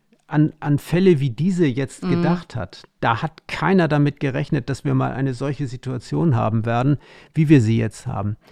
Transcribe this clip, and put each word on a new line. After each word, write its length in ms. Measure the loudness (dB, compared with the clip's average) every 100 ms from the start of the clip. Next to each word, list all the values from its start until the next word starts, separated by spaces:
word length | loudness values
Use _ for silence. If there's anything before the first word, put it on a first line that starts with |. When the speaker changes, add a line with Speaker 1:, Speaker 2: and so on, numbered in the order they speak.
| _ _ -4
Speaker 1:
an, 260 | 2 2 0
an 160 | -2 -2
Fälle 400 | 0 2 4 4
wie 120 | 2
diese 340 | -2 -2 2 0
jetzt 380 | 0 -6 -6 -2
Speaker 2:
Mhm. 40 |
Speaker 1:
gedacht 440 | 0 2 0 -4 -10
hat. 280 | -10 -12 -20 _
Da 200 | -2 0
hat 260 | -4 -10 -12
keiner 400 | -4 2 4 4
damit 320 | 2 0 0
gerechnet, 480 | -4 -4 -4 -4 -4
dass 160 | -6 -2
wir 80 |
mal 180 | -2 -2
eine 220 | -4 -6
solche 340 | -4 -6 -6 -6
Situation 680 | -8 -8 -10 -6 -2 0 2
haben 300 | 0 0 0
werden, 320 | 0 0 0 -4 -20 -8
wie 160 | 0 6
wir 100 | 6
sie 180 | 6 2
jetzt 300 | -2 -6 -8
haben. 300 | -6 -6 -6 _